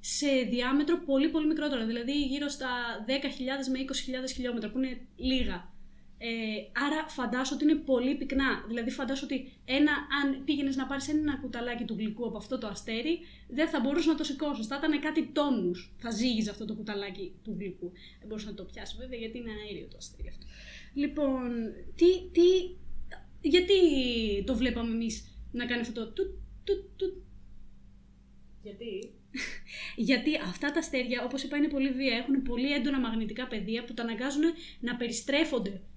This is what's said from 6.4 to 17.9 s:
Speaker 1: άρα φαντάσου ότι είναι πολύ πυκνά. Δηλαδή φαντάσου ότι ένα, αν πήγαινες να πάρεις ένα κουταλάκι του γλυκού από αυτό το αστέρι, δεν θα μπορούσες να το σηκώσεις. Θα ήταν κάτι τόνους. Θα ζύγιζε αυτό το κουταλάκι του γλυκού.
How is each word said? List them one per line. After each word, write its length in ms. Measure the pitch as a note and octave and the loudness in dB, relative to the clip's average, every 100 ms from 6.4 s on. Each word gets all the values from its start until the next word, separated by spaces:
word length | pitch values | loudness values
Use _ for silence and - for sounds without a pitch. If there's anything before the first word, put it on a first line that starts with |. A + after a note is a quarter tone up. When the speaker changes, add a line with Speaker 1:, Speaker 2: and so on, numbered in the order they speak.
| A3 G#3+ - - | -2 -4 -4 -2
Speaker 1:
άρα 240 | C#4+ D#4 D#4 | 0 0 -2
φαντάσου 440 | - A#3+ B3 C4+ | -4 -2 0 0
ότι 100 | C#4 | 2
είναι 100 | D4+ | 4
πολύ 400 | D#4 - C4 B3+ | 4 4 2 4
πυκνά. 500 | D4 C4+ C4+ C4+ G#3 - | 0 0 2 2 2 -2
Δηλαδή 240 | A#3 A3+ | -2 -2
φαντάσου 340 | - B3+ C4+ | -2 -2 -2
ότι 280 | C4 C4 - - | -2 -4 -4 -16
ένα, 280 | - C4 D4 | -2 4 6
αν 520 | C#4+ C#4+ C#4 C#4+ C4+ | 4 0 0 0 0
πήγαινες 320 | - C#4+ C#4 C4 | 0 0 2 0
να 100 | C4+ | -2
πάρεις 220 | C#4 C4+ | -2 0
ένα 280 | D4+ D4+ C#4 | 2 2 0
κουταλάκι 480 | C4 A#3 A#3+ A#3+ | -4 -4 -4 -4
του 100 | A#3 G3+ | -4 -2
γλυκού 280 | G#3+ G#3 A#3 | -2 -2 -4
από 100 | G#3 | -4
αυτό 220 | - C4 | -4 -4
το 80 | G#3+ | -4
αστέρι, 520 | G3 - A3+ C#4+ E4 - - - | -6 -4 -4 0 -2 -2 -18 -10
δεν 200 | B3 D#4+ | 0 2
θα 120 | D#4 | 2
μπορούσες 260 | B3 D4 D4+ | 2 4 4
να 80 | |
το 100 | D#4 | 4
σηκώσεις. 420 | D#4 C4+ D4+ C4+ A3 | 0 -2 -2 -2 -2
Θα 100 | C#4 | -2
ήταν 240 | D#4 D4 | 2 2
κάτι 300 | D4+ D#4 - | 2 0 0
τόνους. 600 | - C#4+ B3 F3+ F3+ - - | 2 2 4 2 -2 -6 -10
Θα 120 | A#3 | -6
ζύγιζε 400 | G3+ B3+ A3+ G#3 | 0 2 2 0
αυτό 140 | G3+ | -2
το 100 | G#3+ | -8
κουταλάκι 580 | A3 G#3+ G3+ G3+ G3 F#3 - | -6 -6 -6 -6 -8 -10 -10
του 120 | A3+ F3+ | -8 -6
γλυκού. 340 | G3 - F3 | -6 -8 -10